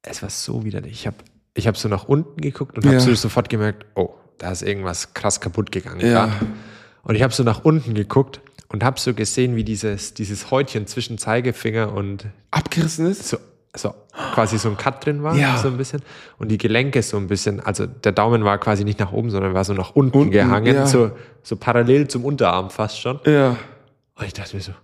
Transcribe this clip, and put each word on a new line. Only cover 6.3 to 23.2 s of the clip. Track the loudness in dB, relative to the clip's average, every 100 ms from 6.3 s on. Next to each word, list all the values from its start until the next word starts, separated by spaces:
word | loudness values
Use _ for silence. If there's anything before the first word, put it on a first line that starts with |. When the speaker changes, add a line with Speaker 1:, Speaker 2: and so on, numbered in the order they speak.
| 0 -4 -6 -16 -20 -20 _
Speaker 1:
Und | -2
ich | 2
hab | 2
so | 2
nach | 2 4
unten | 2 2 0
geguckt | -4 2 2 2 -6 -20 -20 _
und | -2
hab | -2 0
so | -4
gesehen, | -2 -2 0 0
wie | 0
dieses, | -2 -2 -4 -4 -8
dieses | -8 -8 -8 0
Häutchen | 0 0 -4 -6
zwischen | -8 -8 -6
Zeigefinger | -2 0 0 -4 -4 -2 -2
und | -4 -6 -8 -12 -16 _
Speaker 2:
Abgerissen | -4 -2 -2 -2 0
ist? | -2 -2 -6
Speaker 1:
so, | -8 -10 _ _ -8
so | -8 -8 _ -12 -4
quasi | 0 0 0
so | -2
ein | -2
Cut | -4 -2
drin | -4 -2
war, | 0
Speaker 2:
Ja. | 2 2 2
Speaker 1:
so | 0
ein | -2
bisschen. | -6 -8 -10 -20 -20 _
Und | -4
die | 0
Gelenke | 2 2 2 0
so | 0 -4
ein | -2
bisschen, | -2 -2 -4
also | -4 -4
der | -6 -2 0
Daumen | 2 2 4
war | 2 0
quasi | 0 0
nicht | 0 -2
nach | -2
oben, | -2 -2
sondern | -2 0
war | 0
so | -2
nach | -2 0
unten | 2 4 4
Speaker 2:
Unten, | 6
Speaker 1:
gehangen, | 6 6 4 4
Speaker 2:
ja. | 4 4
Speaker 1:
so, | 4 4 0 -20 _
so | -8 -4
parallel | 2 2 6 4 4
zum | -2
Unterarm | -4 2 2 2 -2
fast | -4 -4 -4
schon. | -6 0